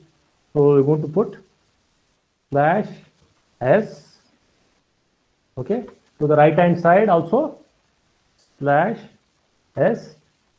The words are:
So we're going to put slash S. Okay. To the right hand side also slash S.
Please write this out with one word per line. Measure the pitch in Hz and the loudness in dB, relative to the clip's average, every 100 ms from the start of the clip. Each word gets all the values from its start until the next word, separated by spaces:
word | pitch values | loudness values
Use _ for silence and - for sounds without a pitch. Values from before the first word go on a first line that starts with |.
| _ _ _ _ _ | _ _ _ _ _
So | 147 143 | 0 2
we're | 139 | 4
going | 139 156 | 2 -2
to | 151 | -2
put | 165 - - _ _ _ _ _ _ _ _ _ _ - | -4 -4 -8 _ _ _ _ _ _ _ _ _ _ -6
slash | 139 151 202 - - _ _ _ _ _ - | -2 0 -2 -6 -14 _ _ _ _ _ -6
S. | 123 196 - - - _ _ _ _ _ _ _ _ _ _ _ _ _ _ 127 | 0 0 -2 -12 -20 _ _ _ _ _ _ _ _ _ _ _ _ _ _ -12
Okay. | 127 240 - - _ - | -8 -8 -10 -20 _ -6
To | 151 | 0
the | 151 | 4
right | 156 160 | 4 4
hand | 175 170 | 0 2
side | 170 190 220 | 2 2 2
also | 170 156 240 311 - _ _ _ _ _ _ _ _ _ - | 0 0 -2 -4 -8 _ _ _ _ _ _ _ _ _ -8
slash | 139 143 196 220 - _ _ _ _ _ _ 131 | -2 0 0 -6 -14 _ _ _ _ _ _ -4
S. | 175 226 - - _ _ _ | -2 -4 -10 -20 _ _ _